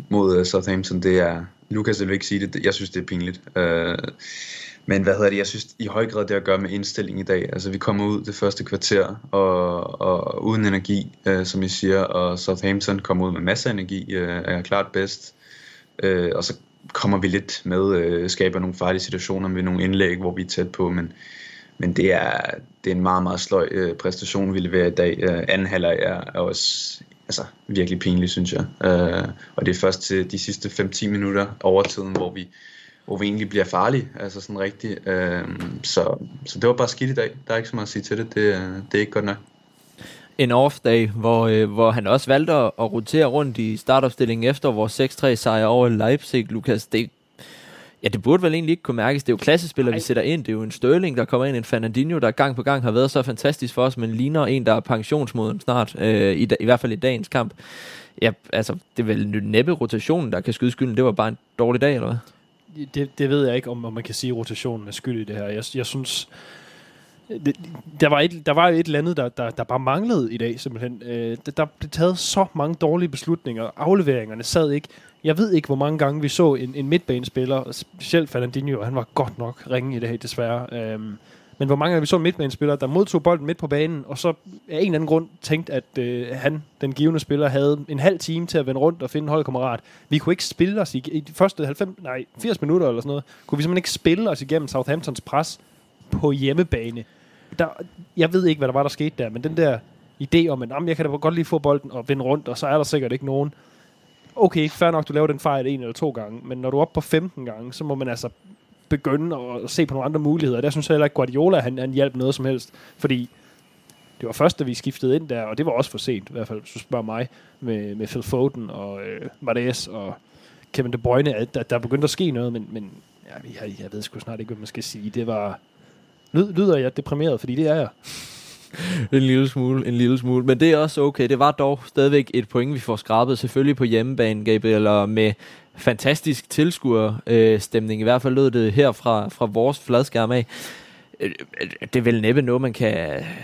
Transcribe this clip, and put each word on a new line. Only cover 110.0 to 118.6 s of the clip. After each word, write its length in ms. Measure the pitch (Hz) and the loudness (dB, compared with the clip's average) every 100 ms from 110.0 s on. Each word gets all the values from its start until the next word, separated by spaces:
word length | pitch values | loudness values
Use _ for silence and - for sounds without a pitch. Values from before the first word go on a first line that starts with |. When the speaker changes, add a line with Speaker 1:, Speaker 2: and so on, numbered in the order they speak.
Speaker 3:
andre 160 | 131 156 | -2 0
muligheder. 400 | 147 160 151 120 | 2 2 2 2
Der 100 | 143 | 0
synes 180 | 151 143 | -2 2
jeg 60 | |
heller 120 | 151 147 | 4 4
ikke, 80 | |
Guardiola, 460 | - 127 127 170 180 | 2 0 4 4 4
han, 180 | 123 131 | 2 -4
han 140 | 131 | -4
hjalp 220 | 131 139 | 0 0
noget 200 | 127 131 | 2 -2
som 100 | 139 | 0
helst, 280 | 131 131 - - - _ | -2 -4 -6 -20 -20 _
fordi 300 | 143 127 123 _ _ _ _ _ _ - _ _ | 0 0 -2 _ _ _ _ _ _ -20 _ _
det 60 | 117 | -10
var 60 | |
først, 260 | 110 156 - | 2 2 2
da 60 | |
vi 100 | 135 | -4
skiftede 420 | 120 - - 127 147 | -4 -6 -2 0 0
ind 120 | 160 | 0
der, 140 | 123 | -6
og 160 | 110 110 | -6 -4
det 80 | 160 | 2
var 60 | |
også 180 | 120 143 | 2 2
for 80 | - | -2
sent, 300 | - 117 98 | -4 -4 -6
i 40 | |
hvert 160 | 120 107 | -10 -8
fald, 120 | 107 | -10
hvis 120 | - | -12
du 60 | - | -18
spørger 260 | - 123 | -6 -4
mig, 240 | 110 113 127 - - _ | -4 -6 -8 -10 -20 _
med, 340 | 123 107 104 | -6 -4 -6
med 120 | 104 110 | -8 -8
Phil 160 | 131 | -8
Foden 480 | - 131 135 135 | -4 0 0 0